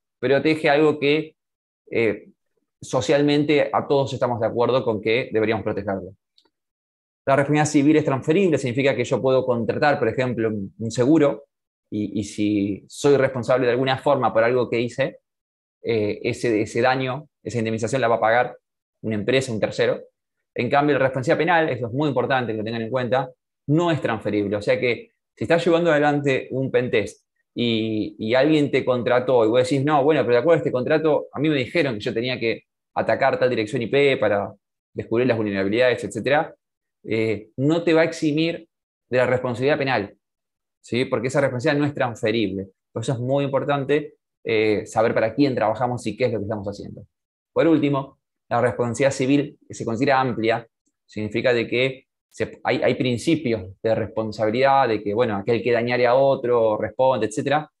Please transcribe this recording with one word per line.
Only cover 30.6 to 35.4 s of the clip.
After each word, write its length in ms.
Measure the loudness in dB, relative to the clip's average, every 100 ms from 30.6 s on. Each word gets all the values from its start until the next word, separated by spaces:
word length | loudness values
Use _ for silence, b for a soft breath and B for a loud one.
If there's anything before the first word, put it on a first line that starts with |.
| 2
contrato, 560 | -2 0 0 2 0 -2
a 80 | -4
mí 80 | 0
me 80 | 0
dijeron 380 | 0 -2 -2
que 80 | -2
yo 120 | -4
tenía 240 | -4 -4 -2
que 240 | -4 -4 _ _ _
atacar 460 | -4 -2 0 0 2
tal 100 | 0
dirección 320 | 0 -2 -4
I 40 | -2
P 300 | 2 2 2
para 360 | 0 0 -4 -10 _ _ _
descubrir 340 | -12 -4 0 0
las 100 |
vulnerabilidades, 640 | 0